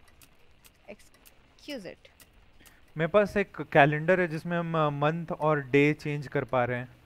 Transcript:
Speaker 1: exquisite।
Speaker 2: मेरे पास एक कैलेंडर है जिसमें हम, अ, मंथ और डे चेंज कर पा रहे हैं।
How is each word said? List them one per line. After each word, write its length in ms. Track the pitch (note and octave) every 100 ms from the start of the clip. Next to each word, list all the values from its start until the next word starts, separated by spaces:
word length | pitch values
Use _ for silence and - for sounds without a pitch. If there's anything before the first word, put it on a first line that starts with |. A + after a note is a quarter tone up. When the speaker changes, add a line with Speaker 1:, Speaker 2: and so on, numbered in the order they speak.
| - - - _ - - - _ -
Speaker 1:
exquisite। 1160 | - - _ - _ _ _ - C#4 F3 - - _ - _ _ - - _ - D3+
Speaker 2:
मेरे 100 | E3
पास 300 | G3+ G3+ G#3
एक 240 | F#3+ -
कैलेंडर 600 | D3+ D#3 C#3+ D3+ D#3+ F3+
है 80 | F3
जिसमें 300 | D#3 E3+ F3
हम, 200 | E3+ E3
अ, 120 | D3+
मंथ 360 | C#3+ C#3+ E3 D#3+
और 340 | F3 D#3 D3
डे 340 | C3+ C#3 C#3+
चेंज 340 | D3+ D3+ D3 B2+
कर 160 | C#3+
पा 200 | C3 C3
रहे 140 | B2 B2
हैं। 100 | B2+ -